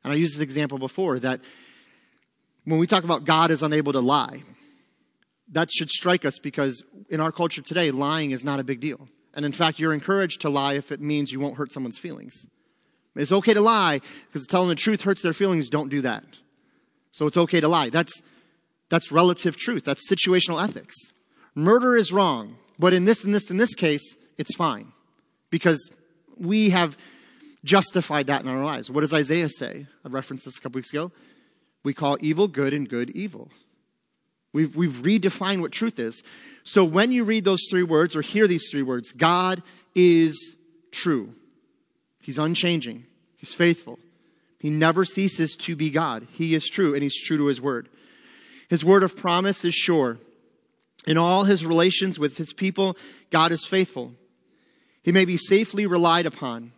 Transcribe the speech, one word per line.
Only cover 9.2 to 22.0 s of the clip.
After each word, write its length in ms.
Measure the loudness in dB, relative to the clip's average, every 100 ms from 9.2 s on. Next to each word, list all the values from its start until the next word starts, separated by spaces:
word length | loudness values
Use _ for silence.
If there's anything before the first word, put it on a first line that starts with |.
| _
And 120 | -6 -6
in 60 |
fact, 260 | 2 0 2
you're 160 | -2
encouraged 460 | -2 0 0 0 -2
to 80 | -2
lie 260 | 0 0 -2
if 180 | -6
it 80 | -8
means 320 | -4 -4 -4
you 80 | -6
won't 160 | -8 -6
hurt 160 | -10
someone's 260 | -8 -10 -10
feelings. 460 | -14 -14 -18 -20 -20 _ _ _ _ _ _
It's 200 | -6 0
okay 200 | 2 4
to 60 | 4
lie 400 | 6 4 2 0 -6 -20 -12
'cause 160 | -12 -2
telling 220 | 0 2
the 60 | 0
truth 260 | 0 0
hurts 200 | -2 -2
their 120 | -2
feelings. 340 | -2 0 0 -2
Don't 220 | -4 -2
do 100 | -4
that. 200 | -2 -6 -10 -20 _ _ _ _ _ _ _
So 160 | -4 0
it's 80 | 2
okay 240 | 2 2
to 80 | 4
lie. 220 | 2 2
That's, 240 | 0 0 -6 _ _ _ _ _ _ _
that's 240 | -2 2
relative 460 | 4 4 2 -2 -4
truth. 260 | -4 -4
That's 260 | -4 -6 -2
situational 540 | -2 2 2 0 -4
ethics. 320 | -4 -8 -14 -14 -14 _ _ _ _
Murder 440 | -2 4 4 6
is 160 | 2